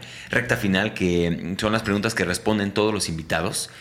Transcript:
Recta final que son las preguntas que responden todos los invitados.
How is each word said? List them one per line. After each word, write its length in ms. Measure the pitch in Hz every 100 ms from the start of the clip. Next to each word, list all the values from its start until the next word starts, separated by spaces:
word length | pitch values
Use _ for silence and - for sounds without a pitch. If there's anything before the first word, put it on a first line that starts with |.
| - - -
Recta 260 | 123 123 120
final 380 | 101 95 107
que 640 | - 92 87 85 85 82 92
son 140 | 107
las 80 | 110
preguntas 320 | 107 101 110
que 100 | 110
responden 480 | 87 90 - 107 101
todos 220 | 104 107
los 160 | 104 -
invitados. 640 | 80 78 85 92 117 - -